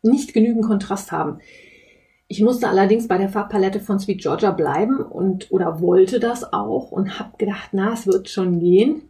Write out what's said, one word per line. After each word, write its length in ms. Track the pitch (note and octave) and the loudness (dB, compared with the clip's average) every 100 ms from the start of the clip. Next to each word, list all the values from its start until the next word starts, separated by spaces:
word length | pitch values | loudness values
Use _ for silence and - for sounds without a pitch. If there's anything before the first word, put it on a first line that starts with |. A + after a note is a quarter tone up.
nicht 320 | A3 C#4+ - | 4 2 2
genügend 320 | A3+ A3+ A3+ A3 | 2 2 2 0
Kontrast 460 | G3+ - G3 - | 0 -2 -8 -6
haben. 260 | D#3+ D3+ D3 - - - - _ _ _ _ _ | -6 -6 -8 -16 -20 -20 -20 _ _ _ _ _
Ich 160 | F#3 | 2
musste 260 | G#3+ B3 - | 2 2 0
allerdings 380 | F#3+ G3 A3 A3+ | 2 4 2 2
bei 120 | F3+ | 0
der 100 | G3 | 0
Farbpalette 500 | G3+ G3+ G#3+ F#3+ G3+ | -4 -4 0 0 -2
von 220 | - G3 | -2 -4
Sweet 200 | G3 F#3+ | -2 -4
Georgia 300 | D3+ D#3 G#3 | -4 0 0
bleiben 480 | E3 D3+ C#3+ A3 C4+ | 0 -2 0 0 -2
und, 520 | - - F#3+ F#3 - | -4 -4 -2 -2 -2
oder 280 | F#3+ E3+ D#3+ | -2 0 0
wollte 380 | F3+ F#3 F#3+ B3 | 2 4 4 2
das 340 | A#3 A#3+ - | -2 -4 -6
auch 380 | - G#3 - - | -6 -4 -6 -6
und 300 | - G3 - | -6 -6 -6
hab 180 | G#3+ - | -14 -4
gedacht, 320 | G3+ G3 - | -4 -4 -6
na, 200 | G3 G3+ | -2 -2
es 140 | A3+ F#3+ | -2 0
wird 220 | F#3+ F#3+ | 0 0
schon 300 | - F#3 F3 | -4 0 2
gehen. 440 | F3 F#3 B3 D#4 | 4 6 4 0